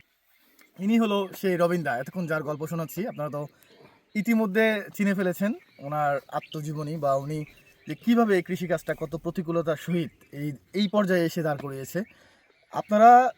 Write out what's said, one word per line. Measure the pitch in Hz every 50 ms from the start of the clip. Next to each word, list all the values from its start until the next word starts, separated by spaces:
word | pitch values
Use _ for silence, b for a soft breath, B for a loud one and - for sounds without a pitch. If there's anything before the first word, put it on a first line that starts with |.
| _ _ _ _ _ _ _ _ _ _ _ _ _ _ _ -
ইনি | 190 208 233 226
হলো | 226 214 202 202 196 185 - -
সেই | 202 190 180
রবীন্দ্র, | 165 175 170 180 175 151 139
এতক্ষণ | 120 123 139 - - 185 175
যার | 151 160 156 143
গল্প | 143 151 139 156
শোনাচ্ছি, | 151 170 165 160 147 - 170 214
আপনারা | 247 - 147 147 147
তো | 151 147 151 - _ _ _ _ _ - - - _ _ _ _ -
ইতিমধ্যে | 214 190 233 226 220 220 196 185 220 220 220 214 202 - 147 -
চিনে | - 202 202 190
ফেলেছেন | 196 190 180 170 - 196 208 302 359 - _ _ -
ওনার | 139 143 151 151 147 143 143 135 - -
আত্মজীবনী, | - 151 - - - 156 147 156 151 151 151 147 165
বা | 165 143 139 135
উনি | 139 139 147 156 151 147 - - - _ _ _ _ _
যে | 151 151
কীভাবে | - - 226 233 233 233 208 196
এই | 180
কৃষিকাজটা | 165 - 185 - 185 165 170 156 - - 151
কত | - 160 139 160
প্রতিকূলতার | 160 - 170 160 196 160 160 165 170 156 165 151
সহিত | - - 170 175 175 156 - - _ _ _
এই, | 139 143 147 151 135 - _ _ -
এই | 196 208
পর্যায়ে | 180 - 208 208 180 185 175 170
এসে | 160 - 175 156
দাঁড় | 156 147 139
করিয়েছে। | 143 139 135 135 135 - - 175 226 - _ _ _ _ _ _ _ _ _ _ _ _
আপনারা | - 143 - - 208 208 226 240 240 247 254 240 -